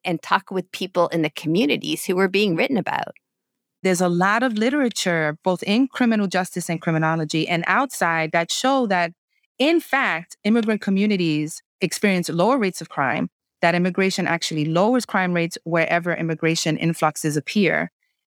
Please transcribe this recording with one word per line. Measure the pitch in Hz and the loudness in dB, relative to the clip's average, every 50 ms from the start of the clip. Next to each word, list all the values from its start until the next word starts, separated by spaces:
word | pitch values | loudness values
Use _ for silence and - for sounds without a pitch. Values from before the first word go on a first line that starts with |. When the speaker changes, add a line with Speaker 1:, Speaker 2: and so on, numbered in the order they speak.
| - | -4
Speaker 1:
and | 190 170 160 | -4 -4 -4
talk | - - - 196 - - | -2 -2 -2 -2 -2 -2
with | 190 185 180 - - | -4 -6 -6 -6 -8
people | - 190 185 - 185 175 - | -8 -8 -4 0 0 0 2
in | - 170 160 | 2 0 -2
the | 151 | -2
communities | - - - 156 160 185 262 294 - - - - 156 160 - | -4 -4 -4 -2 0 0 2 0 0 -2 -2 -4 -6 -4 -4
who | - 185 | -2 0
were | 180 196 | 0 0
being | 190 185 196 214 208 165 | 2 2 0 0 2 0
written | 160 208 - 269 | 0 0 0 0
about. | 214 - - - - - - - - _ _ _ _ _ _ _ _ _ _ _ _ - | -2 -2 -2 -4 -4 -6 -6 -10 -16 _ _ _ _ _ _ _ _ _ _ _ _ -2
Speaker 2:
There's | 190 180 170 | 0 0 2
a | 185 180 | 2 2
lot | 175 175 180 196 208 233 240 | 2 2 2 2 2 2 0
of | 262 220 | 0 0
literature, | 208 220 247 262 302 277 240 - - - 190 175 165 156 151 151 - _ | 0 0 0 0 0 0 0 -2 -2 -2 0 0 0 0 -2 -4 -2 _
both | 190 185 175 - | -2 -2 -2 0
in | - 202 226 269 | 0 2 2 2
criminal | 262 - - 254 233 226 214 202 | 0 0 0 2 2 2 2 0
justice | 190 - 185 180 - - 180 175 - | 0 0 -2 -2 -2 -6 -8 -6 -4
and | 170 160 - | -6 -4 -2
criminology | 175 165 160 160 160 160 165 160 156 - 160 156 | 0 0 2 2 2 0 0 -2 -2 -2 -2 0
and | - 175 165 170 - | 0 -2 -2 0 0
outside, | 185 220 269 262 - - 190 170 165 160 160 156 - | 2 0 0 -2 -2 -2 -2 0 0 0 -2 0 0
that | 170 170 - | 0 0 0
show | - - - 262 277 269 254 208 | -2 -2 0 0 2 2 2 2
that, | 190 180 175 165 175 _ _ _ _ _ _ _ _ - | 0 0 0 -2 -4 _ _ _ _ _ _ _ _ 0
in | 254 302 339 339 | 2 2 2 2
fact, | - - - 269 262 208 170 160 175 - - - - | 0 0 0 0 0 0 -2 -4 -6 -10 -18 -4 0
immigrant | 208 220 240 220 214 220 208 | 2 2 2 2 2 0 0
communities | - - 196 190 202 214 208 190 180 160 151 151 151 151 - - - _ _ _ | 0 0 2 2 2 2 2 2 2 2 2 0 -2 -4 -6 -10 -16 _ _ _
experience | - 170 - - - 208 190 180 170 - | -4 -4 -2 0 0 2 2 2 0 -2
lower | 151 170 175 214 262 277 | 0 2 2 4 4 2
rates | 220 190 180 - | 0 -2 -2 -6
of | 165 - | -10 -8
crime, | - - 143 127 113 - - 180 - _ _ _ _ _ - | -4 -2 0 0 0 0 -2 -4 -6 _ _ _ _ _ 2
that | 170 170 | 2 2
immigration | 175 180 185 175 - 190 190 185 - 185 | 2 2 0 2 0 0 0 0 -2 -2
actually | 131 160 170 - - 175 156 151 | -2 -2 -2 -4 -4 -4 -2 -2
lowers | 156 160 170 190 220 254 254 - | 0 2 2 2 2 2 0 0
crime | - - 202 185 180 175 | 0 -2 0 0 0 0
rates | 175 170 170 - - - | 0 -2 -2 -4 -8 -6
wherever | 170 165 170 165 - 165 170 170 175 170 | -2 0 0 2 2 0 0 0 -2 -2
immigration | - 170 165 160 151 - 160 165 165 - 170 156 - | -2 -2 -4 -4 -2 0 0 0 0 0 -2 -2 0
influxes | - 165 165 - - 156 151 - - 156 147 | 0 -2 0 0 0 0 0 0 -4 -2 -2
appear, | 151 143 - - 214 202 160 - - 165 175 - _ _ _ _ _ _ | -2 -4 -2 0 2 2 2 2 0 -2 -4 -8 _ _ _ _ _ _